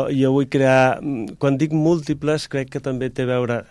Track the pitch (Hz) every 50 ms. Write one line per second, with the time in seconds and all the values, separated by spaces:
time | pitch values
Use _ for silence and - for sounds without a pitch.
0 | 135 147 143 135 135 131 131 139 139 131 - 143 135 131 131 131 131 131 123 -
1 | - 147 139 113 110 - - - - 139 139 131 156 156 156 156 151 160 175 165
2 | 147 147 151 147 147 147 151 151 - - - 139 135 135 - 143 - 139 131 123
3 | 127 131 - - 131 123 127 127 123 117 120 113 101 -